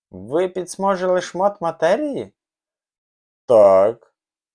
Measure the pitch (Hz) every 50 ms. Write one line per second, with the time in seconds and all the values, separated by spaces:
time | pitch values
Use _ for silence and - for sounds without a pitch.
0 | _ _ - 90 95 107 135 160 185 185 185 185 180 175 - - 190 196 196 180
1 | 185 185 180 185 175 - - 175 190 202 202 - 175 165 160 - 160 165 190 247
2 | 302 294 269 160 107 98 _ _ _ _ _ _ _ _ _ _ _ _ _ _
3 | _ _ _ _ _ _ _ _ _ - 127 110 101 98 95 95 98 110 117 -
4 | _ _ _ _ _ _ _ _ _ _ _